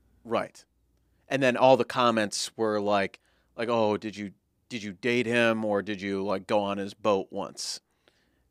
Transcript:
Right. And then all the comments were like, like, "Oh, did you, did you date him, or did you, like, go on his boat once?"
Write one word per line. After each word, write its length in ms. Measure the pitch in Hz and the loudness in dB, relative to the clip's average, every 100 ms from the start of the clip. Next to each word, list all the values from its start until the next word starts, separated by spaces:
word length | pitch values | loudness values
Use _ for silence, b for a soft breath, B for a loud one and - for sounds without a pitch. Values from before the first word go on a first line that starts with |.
| _ _ | _ _
Right. 400 | 113 110 - - _ _ _ _ _ _ _ | -6 -4 -4 -12 _ _ _ _ _ _ _
And 140 | 139 | 0
then 140 | 131 117 | 2 6
all 200 | 127 127 | 6 6
the 80 | |
comments 680 | 120 131 120 113 104 - - - | 4 2 2 2 0 -4 -8 -4
were 240 | 110 107 | -2 0
like, 380 | 101 101 98 - _ _ _ - | 0 0 0 -6 _ _ _ -8
like, 120 | 117 | -2
"Oh, 280 | 117 107 104 | 2 2 0
did 200 | 107 95 | -4 -10
you, 140 | 101 - _ _ _ | -12 -12 _ _ _
did 160 | 123 | -10
you 80 | 104 | -10
date 340 | 90 123 123 113 | -6 -2 0 0
him, 380 | 120 117 110 | 2 2 2
or 180 | 107 101 | 0 -2
did 180 | 95 101 | -2 -6
you, 220 | 101 98 | -4 -4
like, 240 | 98 98 92 | -2 -4 0
go 140 | 107 | 0
on 180 | 101 101 | 0 -4
his 160 | 98 | -6
boat 320 | - 110 98 - | -4 0 0 -2
once?" 480 | 98 92 - - - - _ _ _ _ _ _ | -8 -10 -10 -12 -12 -16 _ _ _ _ _ _